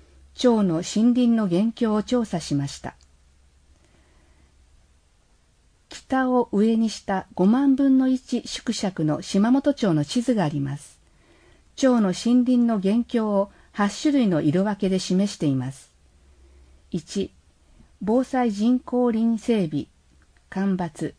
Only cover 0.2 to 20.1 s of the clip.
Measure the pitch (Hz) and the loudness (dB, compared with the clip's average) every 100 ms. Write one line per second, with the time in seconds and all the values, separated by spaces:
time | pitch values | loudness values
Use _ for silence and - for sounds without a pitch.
0.2 | - - 254 226 190 160 170 202 240 247 | -20 0 2 2 2 -2 -2 0 2 4
1.2 | 240 226 202 170 226 - 226 214 - 247 | 2 2 2 0 0 -2 0 0 0 -2
2.2 | 220 165 - 143 143 - - - - _ | -2 -6 -2 -4 -4 -8 -14 -16 -20 _
3.2 | _ _ _ _ _ _ _ _ _ _ | _ _ _ _ _ _ _ _ _ _
4.2 | _ _ _ _ _ _ _ _ _ _ | _ _ _ _ _ _ _ _ _ _
5.2 | _ _ _ _ _ _ _ - - 262 | _ _ _ _ _ _ _ -20 -4 -2
6.2 | 254 247 240 196 220 226 220 - - 190 | 2 0 0 2 2 2 0 -4 -6 -6
7.2 | - - 190 254 285 262 277 262 262 254 | -6 0 2 4 4 4 4 4 2 -2
8.2 | - 247 - - - 208 202 180 151 147 | -4 -6 -6 -8 -6 -4 -4 -2 -2 -2
9.2 | - 196 220 269 285 277 202 151 147 247 | -2 0 2 2 0 0 0 0 0 -2
10.2 | 233 220 151 151 139 143 - _ _ _ | -2 0 -2 -4 -6 -8 -14 _ _ _
11.2 | _ _ _ _ _ - 262 240 196 175 | _ _ _ _ _ 0 2 4 2 0
12.2 | 233 247 247 247 233 214 190 233 233 233 | 2 2 2 2 2 0 0 0 0 -2
13.2 | 214 196 202 - _ - 202 - 311 277 | 0 0 -2 -8 _ -4 -4 -2 0 2
14.2 | 214 156 151 175 208 196 190 190 - 185 | 2 2 0 0 -2 -2 -2 -2 0 0
15.2 | 202 - 151 131 127 - - _ _ _ | 0 -2 -2 -2 -4 -10 -20 _ _ _
16.2 | _ _ - - - _ _ 170 - 202 | _ _ -20 -20 -20 _ _ -10 -8 -8
17.2 | - - _ _ _ - - _ 190 247 | -8 -10 _ _ _ -20 -20 _ -2 0
18.2 | 254 254 240 202 233 254 - 247 247 220 | 0 0 0 0 0 0 -2 -2 0 0
19.2 | 226 226 - 226 165 147 - _ _ | 0 -2 -2 0 0 -4 -8 _ _